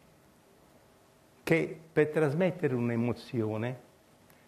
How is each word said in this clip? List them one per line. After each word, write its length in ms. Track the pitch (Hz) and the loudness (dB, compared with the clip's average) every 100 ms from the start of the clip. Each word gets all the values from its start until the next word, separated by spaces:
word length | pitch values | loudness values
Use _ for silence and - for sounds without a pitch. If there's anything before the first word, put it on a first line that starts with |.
| - _ _ _ _ - - - _ _ _ _ _ _ | -20 _ _ _ _ -20 -20 -20 _ _ _ _ _ _
che 380 | - 165 156 - - | 0 2 2 -6 -2
per 160 | - 151 | 2 2
trasmettere 680 | 160 151 147 185 175 147 | 2 0 2 0 0 -2
un'emozione 1080 | 127 120 117 120 113 - 120 107 107 120 131 - _ _ _ - - | 0 0 0 0 -2 -4 -4 -2 -2 -4 -6 -14 _ _ _ -20 -20